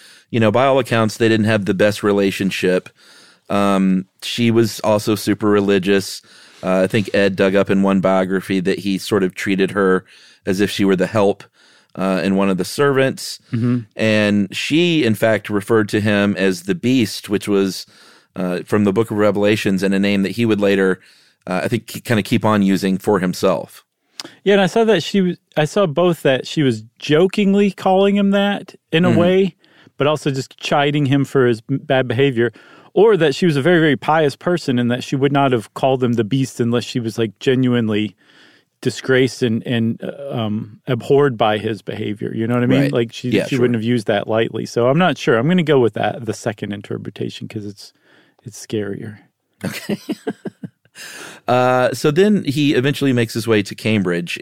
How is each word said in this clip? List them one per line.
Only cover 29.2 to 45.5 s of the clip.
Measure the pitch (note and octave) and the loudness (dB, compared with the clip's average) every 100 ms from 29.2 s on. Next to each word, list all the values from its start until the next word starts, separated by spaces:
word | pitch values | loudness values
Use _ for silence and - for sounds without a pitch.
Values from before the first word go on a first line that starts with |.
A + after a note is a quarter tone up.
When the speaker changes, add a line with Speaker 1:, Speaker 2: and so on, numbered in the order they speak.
| F3 F#3 F#3+ - _ _ _ - | 4 2 0 -4 _ _ _ -4
Speaker 2:
but | C#3 | -2
also | D3+ D3+ | -2 -2
just | C3+ - - | -4 -6 -10
chiding | - D#3 C#3+ D3 C#3 | -2 0 2 0 0
him | C#3 | 0
for | C3+ C#3 B2 | 0 2 2
his | A2+ - | 0 -4
m-, | C#3 | -6
bad | - C3 B2+ | 0 0 0
behavior, | A#2+ C#3 A#2 A#2 - - - - | 0 0 2 -2 -4 -18 -20 -4
or | - A3 F#3+ | 2 4 4
that | D#3 | 2
she | C#3+ F3+ | 2 0
was | C#3+ | 2
a | |
very, | C#3+ F3 | 2 4
very | D#3 C3 | 4 2
pious | - D#3+ D3 - | 0 2 0 -2
person | - F3 - B2 | -4 -4 -2 -2
and | A#2+ | 0
that | B2 | -2
she | - C#3 | -4 -2
would | C#3 | 0
not | C#3 C#3 | 2 2
have | B2 - | 0 -4
called | - C3+ C3 | -2 0 2
him | B2 | 0
the | A#2 | 0
Beast | G#2 C3+ C3 - | 0 -2 -2 -2
unless | A#2 A#2+ | -2 -2
she | - B2+ | -4 -6
was, | A2+ A2+ | -6 -4
like, | A2+ - | -4 -4
genuinely | C#3 B2+ B2+ A#2+ G#2+ G#2+ G#2+ - _ _ _ _ _ _ | 0 2 2 0 0 -2 -4 -8 _ _ _ _ _ _
disgraced | C3 - - B2+ C3 - | -6 -4 0 2 2 0
and, | B2 A2+ - | -2 -2 -2
and, | A#2+ A2+ - | -2 -2 -4
uh, | - - C#3 | -10 -12 -10
um, | C3+ G#2+ G#2+ A2 - - | -6 -4 -6 -8 -10 -6
abhorred | B2 - C#3 C#3+ A2 | -4 2 2 2 2
by | A2+ G#2+ | 0 0
his | G#2+ G2+ | -2 -6
behavior. | - G2+ A2 G#2 A#2 | -8 -8 -8 -6 -6
You | - A2+ | -4 -2
know | |
what | B2 | 0
I | B2 | 2
mean? | C3 | 2
Speaker 1:
Right. | - | 2
Speaker 2:
Like, | C3+ A#2 | 0 -2
she, | - B2 | -6 -4
Speaker 1:
Yeah, | G2+ | -2
Speaker 2:
she | - C3+ | -2 0
Speaker 1:
sure. | |
Speaker 2:
wouldn't | B2 A#2 | 0 0
have | |
used | A2+ B2 G#2 | -2 -2 0
that | G2+ - | -2 0
lightly. | A2 A#2 A2+ A#2+ | -2 -2 -4 -6
So | A#2 A#2+ | 0 2
I'm | D3+ | 2
not | F3+ C#3 | 2 0
sure. | - A#2 | 0 2
I'm | |
gonna | C#3+ | 2